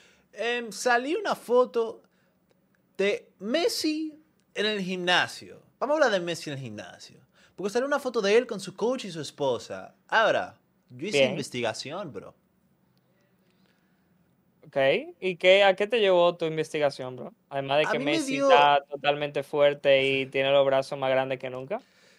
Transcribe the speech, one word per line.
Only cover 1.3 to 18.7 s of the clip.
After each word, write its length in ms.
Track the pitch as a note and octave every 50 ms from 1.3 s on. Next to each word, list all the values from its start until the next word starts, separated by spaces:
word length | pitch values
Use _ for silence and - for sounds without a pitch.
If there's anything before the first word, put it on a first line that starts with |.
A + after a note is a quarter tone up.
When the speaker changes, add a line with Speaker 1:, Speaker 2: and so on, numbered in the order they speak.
| G#3+
Speaker 1:
foto 640 | - - - A#3+ B3 B3 B3 - A#3 A3+ A3 - - _ _ _ _ _ _ _ _ _ _ _ _ _ _ _ _ _ _ _
de 300 | - F#3+ G3+ F#3 - - _ _ _
Messi 800 | F#3+ G#3+ C4 E4 F4 A4+ - - - D#4 D4+ D#4 D#4+ D#4 D4+ - _ _ _ _ _ _ _
en 120 | F#3+ G3+
el 140 | G#3+ G#3+ G3+
gimnasio. 840 | F#3 F3+ F#3+ F3+ F3 F3+ F3+ D#3+ B2 - - - G#2 F2 F#2+ - _ _ _
Vamos 180 | _ A3 C4+ D4+
a 20 | D#4+ C#4+
hablar 60 | A#3+
de 140 | G3+ F#3 E3+
Messi 240 | F3 E3 E3 - D#3
en 40 | C#3+
el 60 | C3+ C3+
gimnasio. 560 | A2+ G#2 G#2 F#2 F2 - - - - - - _ _ _ _ _ _ _
Porque 180 | - F#3 G3+ G3
salió 140 | A#3+ C4
una 120 | C#4+ D4 C#4
foto 220 | C#4 C4 A#3+ A#3
de 160 | G3 G3 G#3+
él 100 | A#3+ B3+
con 140 | - A3+ F#3+
su 120 | - F#3 -
coach 300 | - F#3+ A#3+ C4+ B3+ -
y 60 | F#3+
su 80 | E3 E3
esposa. 720 | C#3 - - - C#3+ C3 A#2+ A2 - - G2 F#2+ F#2+ - - _ _
Ahora, 480 | _ E3+ E3+ G#3+ F3+ C#3 A2 F2+ F#2 - _ _ _ _ _ _ _
yo 160 | B2+ B2 D#3
hice 100 | G#3+ E3+
Speaker 2:
Bien. 140 | C#3+ C3 B2+
Speaker 1:
investigación, 800 | C3+ D3 B2+ - - B2 A#2 A2 A2 - - C3 D#3 G3 G#3 D3 G2+
bro. 200 | F#2 - - - _ _ _ _ _ _ _ _ _ _ _ _ _ _ _ _ _ _ _ _ _ _ _ _ _ _ _ _ _ _ _ _ _ _ _ _ _ _ _ _ _ _ _ _ _ _
Speaker 2:
Ok. 100 | D#3 - C#3 C3+ C3+ D#3+ A#3 D4+ F4 - _
¿Y 160 | F#3+ F#3+ F3+
qué, 260 | - F#3+ F#3 F#3+ G3+ G3+
a 120 | G3 F#3
qué 120 | F#3 G#3
te 120 | G#3 B3 A#3
llevó 360 | G3+ F#3+ F3+ F3 F3 F3 E3+
tu 100 | E3+ E3
investigación, 680 | D#3+ D#3+ D#3+ D#3 - - D3+ D3 C#3 - - B2+ B2+ B2+
bro? 180 | B2+ - E3+ - _ _ _
Además 300 | C#3+ C#3 C#3 C3+ C#3 D3+
de 60 | D#3
Speaker 1:
A 40 | -
Speaker 2:
que 80 | G#3+ A#3+
Speaker 1:
mí 60 | C4+
me 60 | D4 D4+
Speaker 2:
Messi 200 | D#4+ C#4 C4+ C4+
Speaker 1:
dio 160 | C#4 C#4 C4+
Speaker 2:
está 340 | C4 C#3+ D3 D3